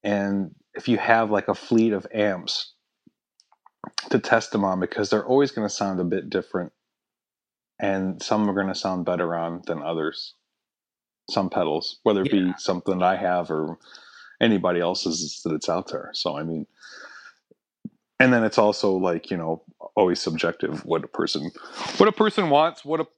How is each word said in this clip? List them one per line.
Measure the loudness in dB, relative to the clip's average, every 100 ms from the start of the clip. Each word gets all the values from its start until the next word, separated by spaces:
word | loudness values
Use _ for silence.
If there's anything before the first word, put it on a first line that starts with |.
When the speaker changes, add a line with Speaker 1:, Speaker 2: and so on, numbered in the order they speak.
Speaker 1:
And | 0 0 0 -2 -4 -8 _ -10
if | 0
you | 0
have, | 4 2 4
like, | 2 0
a | -4
fleet | 2 4 4
of | 0 -4
amps | -2 0 0 -4 -6 -8 _ _ _ _ _ _ _ _ _ _ _ -12 -12 0
to | 0
test | 4 2 2
them | -2 0
on, | 0
because | -2 -2 0
they're | 0 2
always | 2 2
gonna | 0 -6
sound | -2 -4 -2
a |
bit | -2 -2 -2
different. | -4 -2 -6 -6 _ _ _ _ _ _ _ _ _ _ _
And | -2 0 -2 -4
some | -2 0 2
are |
gonna | 0 -2 -4
sound | -4 -2 -2
better | -2 -2 -2
on | -4 -6 -6
than | -6
others. | -4 -2 -4 -4 -14 _ _ _ _ _ _ _ _ _ -4
Some | -2 0
pedals, | 0 0 -2 -4 -2
whether | 0 2
it | 2
Speaker 2:
Yeah. |
Speaker 1:
be | 2 2 -2
something | -4 -4 -2 0
that | 2
I | 2
have | 0 0 0
or | -2 -4 -6 -16 -20 -20 -20 -20 0
anybody | 2 4 2 2
else's | 0 0 -2 -4 -6 -8 -4
that | -4
it's | -2
out | -2 -4
there. | -10 -8
So, | -6 -4 -4
I |
mean, | -4 -6 -8 _ -20 -20 -20 -20 -20 _ _ _ _ _ -20 _ _ _
and | 6
then | 6
it's | 4 4
also, | 4 4 0
like, | 2 2 0 -2
you | -6
know, | -4 -6 -8 _ -6 2
always | 4 4
subjective | -2 0 -2 -2 -4 -4 -2
what | -4
a | -2
person, | -4 -4 -4 -6 -12 -18 -12 -10 4
what | 4
a |
person | 4 0 2 4
wants, | 4 4 0 -4
what | -4
a | -4